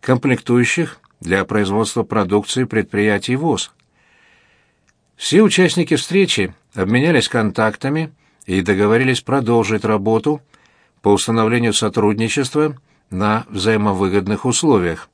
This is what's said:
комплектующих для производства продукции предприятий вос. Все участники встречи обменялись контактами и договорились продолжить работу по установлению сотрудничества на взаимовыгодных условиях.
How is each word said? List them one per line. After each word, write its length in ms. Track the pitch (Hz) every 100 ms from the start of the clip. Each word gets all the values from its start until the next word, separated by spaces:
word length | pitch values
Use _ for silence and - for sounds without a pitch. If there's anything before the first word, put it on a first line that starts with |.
комплектующих 960 | - 127 139 123 - 123 120 - 165 - _ _
для 260 | 82 95 95
производства 560 | 107 98 101 110 -
продукции 640 | 107 110 92 104 101 -
предприятий 720 | 123 110 101 101 104 101 - 127
вос. 360 | 165 110 - _ _ _ _ _ _ _ _ _ _ _ _ _ _ _
Все 260 | - 165
участники 520 | 214 - 180 - 165
встречи 600 | 143 - 185 190 - 92 - _
обменялись 540 | - 95 120 151 151 110
контактами 840 | 120 107 92 110 104 139 151 156 _ _ _ -
и 140 | 95
договорились 600 | 92 98 104 113 131 123
продолжить 640 | - 135 117 117 104 110
работу 580 | 110 107 101 113 147 147 _ _ _ _ _ _
по 80 | 104
установлению 600 | 101 - 113 110 120 117
сотрудничества 1040 | 101 110 104 104 107 113 143 131 147 151 135 _ _ _
на 360 | 92 104 110 -
взаимовыгодных 960 | 107 101 110 104 95 95 98 95 104
условиях. 640 | 127 - 165 113 87 80 -